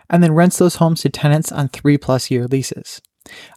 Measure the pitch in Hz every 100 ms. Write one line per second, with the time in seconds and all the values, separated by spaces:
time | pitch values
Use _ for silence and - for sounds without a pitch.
0 | - 175 170 156 180 - 180 - 165 165
1 | 143 - 151 151 160 - 139 - 143 143
2 | - 131 - 127 123 135 127 - - -
3 | _ _ - - -